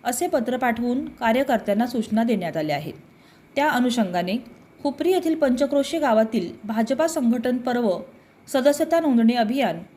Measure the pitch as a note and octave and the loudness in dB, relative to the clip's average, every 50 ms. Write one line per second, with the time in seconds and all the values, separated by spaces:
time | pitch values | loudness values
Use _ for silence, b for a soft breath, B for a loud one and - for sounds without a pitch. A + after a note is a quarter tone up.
0 | - A#3+ B3 - F4+ F4+ F4 C#4+ A3+ B3 B3 B3+ C4 B3 A#3 A3+ A#3+ A#3+ B3 C4 | -4 -4 -2 -2 -2 0 0 0 0 0 -2 0 0 -2 -2 -2 -2 -2 -2 -4
1 | D#4 D#4 - - A#3+ A3+ A3+ B3+ C#4 C#4 B3+ A3+ - - G3+ G#3 A#3 B3 - A#3+ | -4 -6 -10 -4 0 0 2 2 2 2 0 0 0 0 0 0 0 0 0 -4
2 | G#3+ - G#3+ A3 A#3 A#3 A#3 F#3+ F3 E3 D3+ E3 D3+ D3+ D3 C#3+ D3+ D3+ - - | -4 0 0 0 2 2 0 0 -2 -4 -4 -4 -2 -2 -4 -4 -4 -10 -14 -14
3 | - - b b b b b b b b - C4+ C#4+ D4+ C#4 B3 B3 B3+ A#3 B3 | -20 -20 b b b b b b b b -2 0 0 2 2 2 2 2 2 0
4 | G#3+ F3+ F3 F3 F3 F3+ G3+ B3 - - - - - - - _ - C#4+ C4 - | 0 0 0 -2 -2 -2 -4 -4 -6 -10 -20 -20 -20 -20 -20 _ -6 -6 -4 -2
5 | D#4 E4+ F#4 F4+ F4+ D#4+ D#4+ D#4+ D4 C4+ B3 A#3+ C#4+ C#4 C#4+ C#4+ C#4 C#4 - E4 | 0 2 2 2 2 0 0 2 2 2 2 2 2 2 2 0 0 0 -2 0
6 | D4+ C4 A3 A3 A3 A3 A#3 A3 F3 - - - - G#3 A3 A3 A3+ A3 C4+ B3+ | 2 2 4 4 2 2 0 -4 -4 -4 -10 -12 -10 -6 -2 -2 0 -2 0 0
7 | D#4+ E4 E4 D#4 B3+ A#3 A#3+ B3+ A3+ B3+ B3 B3+ B3 C4 A#3+ A#3+ A#3+ G#3+ F3 E3 | 0 0 0 0 0 2 0 2 0 -2 -2 -2 -2 -2 -2 0 0 0 -2 -2
8 | - - B B B B B B B - - C4+ B3 C#4+ C#4+ C#4+ E4 D#4 E4 E4 | -6 -14 B B B B B B B -4 -2 2 4 4 2 2 0 0 2 0
9 | E4 D4+ B3+ A#3 A3+ A3+ A#3+ B3 A3+ G#3 B3 C#4 B3+ F#3+ E3 E3+ - - - | 2 2 2 4 4 4 4 2 0 0 0 0 0 -2 -2 -6 -10 -18 -20